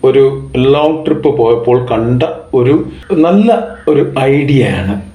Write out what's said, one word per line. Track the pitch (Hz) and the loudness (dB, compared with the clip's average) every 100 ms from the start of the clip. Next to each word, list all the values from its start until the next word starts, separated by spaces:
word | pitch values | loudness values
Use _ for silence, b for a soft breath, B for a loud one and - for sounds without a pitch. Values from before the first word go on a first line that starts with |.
| 131 | 2
ഒരു | 135 135 139 135 127 131 | 2 2 0 -6 -2 2
ലോങ് | 143 151 156 - | 2 2 -2 -4
ട്രിപ്പ് | 151 151 117 | -2 -2 0
പോയപ്പോൾ | 113 117 - 123 - | 2 2 2 0 0
കണ്ട | 117 117 123 160 - - 131 | -2 0 0 -2 -6 -4 0
ഒരു | 123 151 - B - 180 165 | 2 0 -2 B -6 0 2
നല്ല | 202 214 233 - - - | 4 2 0 -2 -8 -2
ഒരു | 147 139 139 135 | 0 0 -2 0
ഐഡിയ | 143 135 135 107 95 | 0 2 2 0 -2
ആണ്. | 95 101 - | -4 -6 -10